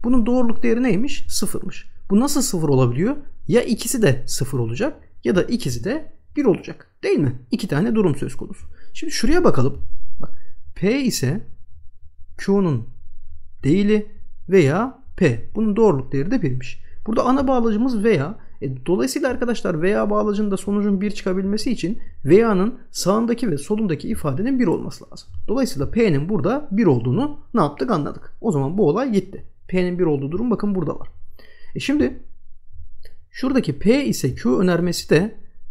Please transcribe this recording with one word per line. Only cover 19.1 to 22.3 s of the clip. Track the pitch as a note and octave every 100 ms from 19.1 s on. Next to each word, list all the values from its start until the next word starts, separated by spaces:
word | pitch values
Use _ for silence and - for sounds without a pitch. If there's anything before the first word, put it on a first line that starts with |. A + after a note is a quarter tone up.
| C#4+ C4+
arkadaşlar | A#3+ B3 A3 G3+ D#3+
veya | F3+ A3 G#3+
bağlacında | G#3 G#3+ G3+ G#3 F#3+
sonucun | - G3+ G#3 G3
bir | G3+
çıkabilmesi | G3+ - F#3 G3 G#3+ C#4
için | A#3 E3 A#3 - -
veya'nın | C3+